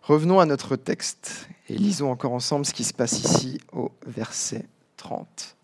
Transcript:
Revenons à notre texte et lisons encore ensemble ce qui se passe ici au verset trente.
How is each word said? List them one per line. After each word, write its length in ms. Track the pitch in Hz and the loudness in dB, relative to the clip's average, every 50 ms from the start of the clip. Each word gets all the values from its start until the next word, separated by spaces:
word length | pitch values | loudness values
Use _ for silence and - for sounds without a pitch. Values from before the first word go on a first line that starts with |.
Revenons 380 | - - 151 156 156 175 185 190 | 6 6 4 6 6 6 6 8
à 60 | 175 | 8
notre 300 | 156 143 131 - - 135 | 6 4 -2 0 -2 -4
texte 720 | - - - - - - - - _ - - - - - - - _ _ - | -4 -2 -4 -4 -4 -4 -8 -8 _ -12 -12 -12 -12 -14 -18 -20 _ _ -6
et 80 | - | 0
lisons 340 | - 202 208 196 135 143 135 | 2 2 2 2 2 0 0
encore 220 | 123 127 - 131 123 | 0 0 -2 -2 -2
ensemble 320 | 123 123 - 151 143 143 | -2 -2 0 0 0 0
ce 80 | - - | -2 -4
qui 100 | - 120 | -4 -4
se 100 | - - | -6 0
passe 260 | - 123 117 - - | 0 0 0 0 0
ici 400 | - - - - - 131 135 - - _ | 2 0 0 0 -2 -8 -8 -10 -12 _
au 200 | - - - - - _ - | -8 -6 -6 -6 -8 _ -16
verset 600 | 139 117 113 110 - - - - - - 113 - - _ _ _ _ _ | -12 -8 -8 -8 -8 -6 -8 -6 -6 -6 -8 -10 -12 _ _ _ _ _
trente. 580 | - - - - - - - _ - - - - _ | -20 -12 -10 -10 -10 -10 -12 _ -16 -16 -16 -18 _